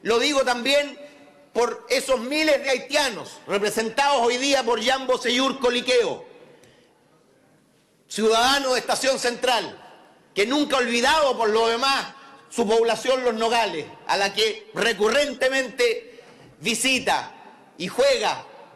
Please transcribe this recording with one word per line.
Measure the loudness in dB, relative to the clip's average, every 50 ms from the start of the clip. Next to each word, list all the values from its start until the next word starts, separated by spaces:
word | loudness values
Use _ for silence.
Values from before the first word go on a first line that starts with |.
lo | 0 0 0
digo | 2 2 2 2 2 2
también | 2 0 0 0 2 2 2 0 -2 -8 -16 -20 -20 -20 -20 -20 -20 -20 -20 -20 _ _
por | 0 0 0 -2 -8 -4 -2
esos | -2 -2 2 0 0 0
miles | 0 -2 -2 0 2 2 2 2 2
de | -2
haitianos | -2 -2 -4 -2 -2 0 0 0 -4 -8 -12 -14 -16 -18 -8
representados | -4 -4 -2 -2 -2 -2 -2 -4 -4 -2 0 2 2 2 2 2
hoy | 2 0
día | 0 0 2 0 2 2
por | 0 -2 0
Jean | 0 0 0 0 0
Bosellur | -2 -2 0 0 -2 0 0 0 -2 -2 0
Coliqueo, | -2 0 0 0 -2 2 2 2 2 0 -2 -6 -12 -20 -20 -20 -20 -20 -20 -20 -20 -20 _ _ _ _ _ _ _ _ _ _ _ _ _ _ _ _ _ _ _ _ _ _ _ _ _ _ _
ciudadano | _ -6 0 0 2 2 4 2 2 2 0 0 0 -2
de | -2
Estación | 0 -2 -2 0 0 -2 -2 0
Central, | -2 -4 -4 -2 -2 0 0 0 -2 -6 -12 -18 -20 -20 -20 -20 -20 -20 -20 _ _ _ _
que | -2 0
nunca | 0 0 0 0 0 0
ha | 0
olvidado | 0 0 0 0 2 2 4 4 2 2 2
por | 0 0 0
lo | 2 2 2
demás | 2 0 0 0 0 0 -2 -4 -8 -14 -20 -20 -20 -20 -20 -20 -10
su | -4 -2 0
población | 2 4 4 4 2 0 0 2 0 0 2 2
Los | -2 0
Nogales, | 0 0 2 2 2 0 0 -2 -6 -10 -10 -14 -14 -4
a | -2 -2
la | 0 0 -2 0
que | 0 0 0 -2 -6 -12 -10 -6
recurrentemente | -2 -2 -2 0 2 2 2 4 2 2 0 -2 0 0 0 0 0 -2 -4 -2 0 0 0 0 -2 -6 -14 -20 -20 -20 -20 -20 -20 -20 -20 -20 _
visita | -4 -4 -2 0 0 0 0 0 0 0 -2 -2 -2 -8 -16 -20 -20 -20 -20 -20 -20 -20 _
y | -10 -10
juega. | -6 0 2 2 2 2 2 0 -2 -4 -6 -10 -18 -20 -20 -20 -20 -20